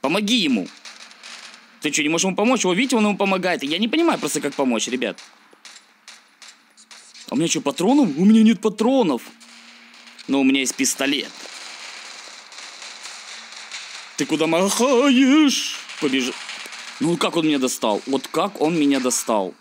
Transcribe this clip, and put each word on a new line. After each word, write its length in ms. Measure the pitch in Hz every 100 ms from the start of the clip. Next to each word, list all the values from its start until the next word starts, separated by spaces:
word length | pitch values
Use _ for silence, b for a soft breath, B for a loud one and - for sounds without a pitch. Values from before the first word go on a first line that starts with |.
Помоги 340 | 135 190 208 240
ему. 320 | 160 113 85 - - - - - - - - - - - 156
Ты 60 |
что, 100 | 151
не 60 | 147
можешь 160 | 165
ему 100 | 185
помочь? 300 | 180 214 254
О, 80 | 180
видите, 240 | 180 254 233
он 80 |
ему 120 | 208 196
помогает. 460 | 196 190 180 156
Я 160 | 139 165
не 80 | 226
понимаю 320 | 311 339 -
просто, 220 | 147 151
как 140 | 143
помочь, 340 | 139 131 113 -
ребят. 340 | 127 117 85 - - _ _ - - _ _ - - _ _ - - _ _ _ - - - -
А 60 |
у 20 | 127
меня 120 | 165
что, 120 | 156
патронов? 480 | 135 135 185 285 226 139
У 80 |
меня 180 | 196 220
нет 180 | 220 233
патронов. 600 | 220 214 226 269 185 120 - - - - - - - - - - -
Но 140 | 135
у 40 |
меня 160 | 131 135
есть 140 | 131
пистолет. 560 | - 131 - 135 143 - - - - - - - - - - - - - - - - - - - - - - - - - - - - - -
Ты 100 | 143
куда 200 | 151 160
махаешь? 1300 | 165 196 196 254 240 285 247 269 302 294 - - - - -
Побежи. 320 | 147 131 127 - - - - - - -
Ну 160 | 151 170
как 200 | 202 170
он 100 | 156
меня 120 | 143
достал? 420 | 127 - 113 101 -
Вот 200 | 135 -
как 340 | 151 196 -
он 180 | 151 170
меня 220 | 143 139
достал? 540 | 127 - - 110 95 -